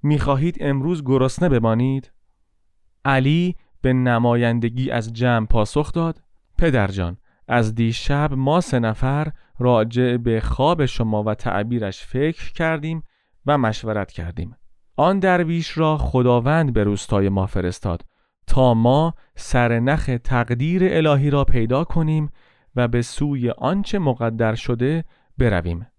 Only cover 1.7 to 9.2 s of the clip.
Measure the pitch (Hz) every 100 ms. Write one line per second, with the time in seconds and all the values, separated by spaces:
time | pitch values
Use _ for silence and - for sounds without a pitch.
1.7 | 113 131 135 - _ _ _ _ _ _
2.7 | _ _ _ 135 135 135 160 180 180 _
3.7 | _ 131 127 127 117 120 120 120 117 117
4.7 | 120 131 120 113 117 123 117 110 113 107
5.7 | 147 151 170 165 160 _ _ _ - 170
6.7 | 127 98 98 87 92 _ _ - 120 110
7.7 | 113 113 117 - 143 147 135 135 165 175
8.7 | 127 113 110 131 143